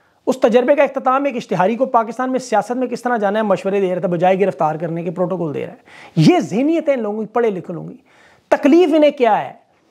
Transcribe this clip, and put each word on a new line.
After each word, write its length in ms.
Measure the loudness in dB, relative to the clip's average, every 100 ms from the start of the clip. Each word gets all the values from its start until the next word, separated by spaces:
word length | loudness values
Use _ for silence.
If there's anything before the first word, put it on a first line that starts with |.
| _ _ -4
उस 140 | 0
तजर्बे 340 | 4 4 4 4
का 80 |
इख्तिताम 440 | 2 0 0 0 0
एक 80 | -4
इश्तिहारी 400 | -4 0 0 0
को 100 | 0
पाकिस्तान 440 | 0 0 -4 -4
में 100 | -4
सियासत 380 | -2 -2 -2 -4
में 120 | -6
किस 140 | -6
तरह 140 | -4 -2
जाना 220 | 0 0
है, 60 | 0
मशवरे 360 | 0 -2 -2
दे 100 | -2
रहा 120 | -2
था, 40 | -2
बजाय 300 | 0 2 2
गिरफ्तार 400 | 0 0 -2 -2
करने 260 | -6 -6
के 60 | -6
प्रोटोकॉल 440 | -4 -4 -4 -6
दे 120 | -6 -10
रहा 60 |
है। 80 | -14 _ -20 -6 2
ये 240 | 4 4
जहनीत 480 | 2 -2 0 0 0
है 40 |
इन 80 | -2
लोगों 180 | -2 -6
की, 60 | -4
पढ़े 260 | -2 -2
लिखे 220 | -2 -8
लोगों 160 | -10 -12
की। 140 | -18 _ _ _ _ -2
तकलीफ 380 | 2 4 4 4
इन्हें 240 | 4 2
क्या 220 | 2 0 0
है 260 | -4 -14 _ _ _